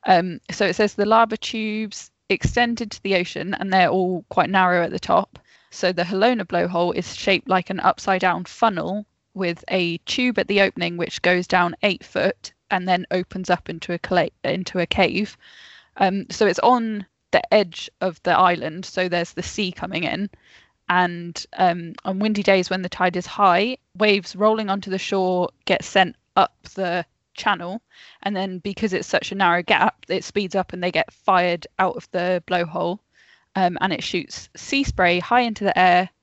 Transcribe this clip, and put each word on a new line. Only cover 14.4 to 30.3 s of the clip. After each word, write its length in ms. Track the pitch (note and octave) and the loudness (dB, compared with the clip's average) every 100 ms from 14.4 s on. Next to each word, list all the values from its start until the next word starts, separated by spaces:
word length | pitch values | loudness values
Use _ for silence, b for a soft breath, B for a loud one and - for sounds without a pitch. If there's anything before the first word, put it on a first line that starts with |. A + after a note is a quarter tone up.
into 360 | - F3+ F#3 F#3 | -4 -4 -4 -4
a 60 | E3+ | -2
cave. 520 | - F3+ - G#3 - B B B B B - | 2 2 2 -6 -8 B B B B B 0
Um, 280 | G3 G3 - | 0 0 -6
so 160 | - G#3 | 0 2
it's 120 | - | 4
on 460 | - B3 A3+ G#3 F#3+ _ _ | 4 4 0 -6 -10 _ _
the 220 | - - | 0 4
edge 360 | G#3+ F#3 - - _ | 2 2 -6 -16 _
of 200 | F#3 E3 | -6 -4
the 80 | - F3 | 0 4
island, 460 | F#3 F3 D#3 D#3+ | 4 2 -4 -10
so 240 | F#3 - F#3 | -8 -4 -2
there's 240 | F3 F3 | -2 -4
the 100 | - | -8
sea 280 | - - F#3+ | -8 -4 -4
coming 320 | - - F#3+ | -4 -8 -4
in. 260 | D3+ - G3+ b b b b b - | -4 -4 -6 b b b b b 0
And, 560 | F3+ F3 F3 F3 E3 - - | 2 2 -2 -10 -12 -16 0
um, 360 | F#3 F3 E3+ - | 0 0 -8 -10
on 160 | - F#3+ | -6 -2
windy 240 | G#3+ G#3 | 0 2
days 260 | G3 F#3+ F3+ | 4 4 2
when 120 | F#3+ | -4
the 80 | F3+ | -6
tide 260 | - F3+ F3 | 0 0 0
is 100 | F3+ | -8
high, 520 | - G3+ F3 A3 B3+ _ F3+ | 2 4 4 2 -4 _ 0
waves 380 | G#3+ G3+ F3 F3+ | 2 2 0 0
rolling 340 | G#3+ A3 G#3+ | 2 2 -2
onto 200 | G3 F#3+ | -4 -4
the 60 | F#3+ | -6
shore 520 | - G3 F#3 F3+ F3 _ | -2 0 2 0 -2 _
get 220 | - F#3 - | -2 -2 0
sent 320 | G3 F#3 - _ - | 2 0 -2 _ 0
up 180 | - _ - - | 0 _ -16 -6
the 300 | F#3 F3 E3 _ _ | -4 -4 -6 _ _
channel, 480 | - A3 F#3 E3+ G#3+ _ B B B | -4 -2 -2 -4 -12 _ B B B
and 120 | G3+ G3+ | -6 -4
then 220 | G3 F#3 | -4 -6
because 320 | G3+ G3 A3 | -8 -4 -2
it's 160 | F3+ - | -2 -2
such 240 | - - | -2 -2
a 40 | G3 | 0
narrow 280 | F#3 F3 | 2 2
gap, 320 | F3 F#3+ A3 - - | 2 2 2 -2 -6
it 160 | F#3 | -6
speeds 300 | - | -4